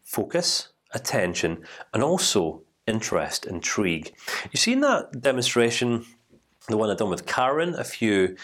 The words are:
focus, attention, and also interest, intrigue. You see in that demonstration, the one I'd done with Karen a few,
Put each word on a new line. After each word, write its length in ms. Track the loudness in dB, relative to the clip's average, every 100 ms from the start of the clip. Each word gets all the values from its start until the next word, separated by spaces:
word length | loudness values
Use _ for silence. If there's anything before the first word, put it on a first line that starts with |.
focus, 640 | -8 -6 -2 0 0 -2 -6 _ _
attention, 720 | -10 -4 0 0 0 -2 -4 -10 -18 -6
and 100 | 0
also 600 | 2 2 2 2 0 -2 -14 _ -4
interest, 580 | -2 0 -2 -2 -6
intrigue. 720 | -6 -6 -4 0 0 0 -4 -14 -10 -8 -4
You 40 | 0
see 160 | 2
in 80 | 4
that 400 | 4 2 0 -2
demonstration, 840 | 2 2 2 4 4 4 0 0 -2 -20 _ _ _ _ -4
the 120 | 0
one 100 | 2
I'd 80 | 0
done 140 | 0
with 160 | -2 -4
Karen 480 | 0 2 2 -2
a 100 | -4
few, 520 | -6 -2 2 4 2 -2